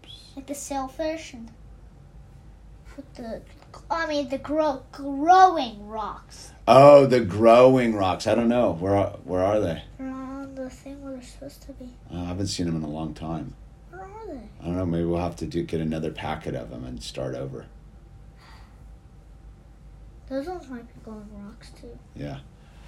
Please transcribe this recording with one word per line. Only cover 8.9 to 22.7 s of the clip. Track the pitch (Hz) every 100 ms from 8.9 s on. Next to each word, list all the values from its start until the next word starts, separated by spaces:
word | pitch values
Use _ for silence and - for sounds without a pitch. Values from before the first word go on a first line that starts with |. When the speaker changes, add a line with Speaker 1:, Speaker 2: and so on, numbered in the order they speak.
| 101
Speaker 1:
are, | - -
where | - 92
are | 95 107
they? | 92 80 - -
Speaker 2:
They're | -
on | - 262 269 269
the | 269 262
thing | 262 269 277
where | 277
they're | 262
supposed | 247 - 277 -
to | -
be. | 269 254 - -
Speaker 1:
Uh, | 85
I | 87
haven't | 92 98
seen | - 87
them | 80
in |
a | 78
long | 78 78
time. | - 78 78 67 - - - -
Speaker 2:
Where | 359
are | 381 440 427
they? | 277 214 -
Speaker 1:
I | 85
don't | 87
know. | 90
Maybe | 85 85
we'll | 85
have | 87 -
to | 80
do, | 85
get | 82 80
another | 80 78 78
packet | - 76 78 - 65
of | 57
them | 60 62
and | 60
start | - - 64 62
over. | 67 58 - - - - - - - - - - - - - - - - - - - - - - - - - - -
Speaker 2:
Those | 269 311
ones | 359 269
might | 240 233
be | -
glowing | 220 214 208
rocks, | 202 202 233 - -
too. | - - - -
Speaker 1:
Yeah. | 71 - - - -